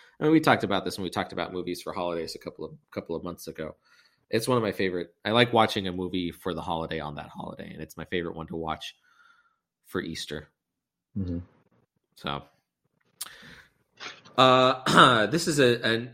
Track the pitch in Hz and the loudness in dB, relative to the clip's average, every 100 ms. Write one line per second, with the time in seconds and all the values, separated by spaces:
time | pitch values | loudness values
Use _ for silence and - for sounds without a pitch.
0 | _ - 151 160 156 113 95 98 90 101 | _ -2 4 4 6 4 2 -2 -2 -6
1 | 90 104 90 92 82 92 87 87 82 92 | -6 -4 -4 -4 -6 -6 -6 -8 -8 -6
2 | 87 85 80 - - - 76 78 _ 101 | -4 -4 -6 -10 -14 -12 -14 -14 _ -12
3 | - 80 87 87 - 78 78 - _ _ | -8 -8 -8 -12 -12 -12 -12 -14 _ _
4 | _ _ _ 117 127 123 104 - 95 90 | _ _ _ -2 2 2 0 0 -2 -2
5 | 85 _ 104 117 123 117 110 110 95 90 | -8 _ 0 4 4 4 4 2 -4 -4
6 | 90 92 87 - 92 82 85 82 80 80 | -4 -4 -4 -6 -6 -6 -4 -4 -4 -6
7 | 76 73 - - - - - - 78 - | -8 -10 -14 -14 -14 -14 -14 -14 -14 -14
8 | 80 92 85 80 80 82 80 76 - - | -6 -4 -4 -8 -10 -8 -6 -6 -10 -18
9 | _ _ _ _ _ _ _ _ _ 95 | _ _ _ _ _ _ _ _ _ -8
10 | 85 80 - 76 - _ _ _ _ _ | -6 -8 -10 -12 -14 _ _ _ _ _
11 | _ 104 90 87 90 _ _ _ _ _ | _ -8 -6 -6 -10 _ _ _ _ _
12 | _ _ - 71 - _ _ _ _ _ | _ _ -8 -8 -10 _ _ _ _ _
13 | _ - - - - - - _ _ _ | _ -18 -16 -18 -20 -20 -20 _ _ _
14 | - - - - 131 127 127 131 - 170 | -20 -18 -4 4 6 8 4 2 4 8
15 | 143 117 104 160 175 147 123 117 117 113 | 8 8 4 0 0 4 4 4 0 -2
16 | 123 | -2